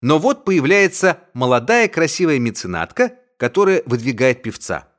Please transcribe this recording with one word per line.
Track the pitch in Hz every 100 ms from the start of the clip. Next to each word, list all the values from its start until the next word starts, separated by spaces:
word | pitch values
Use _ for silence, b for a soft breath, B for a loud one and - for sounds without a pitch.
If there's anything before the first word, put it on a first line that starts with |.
Но | 120 151
вот | 196 277
появляется | - 185 139 196 196 - 190 165 _
молодая | 127 127 123 123 233 226
красивая | - 160 - 175 143
меценатка, | 120 101 90 85 82 - 247 - _ _
которая | 120 180 196 185
выдвигает | 139 120 117 113 131 123
певца. | 113 - - 80 -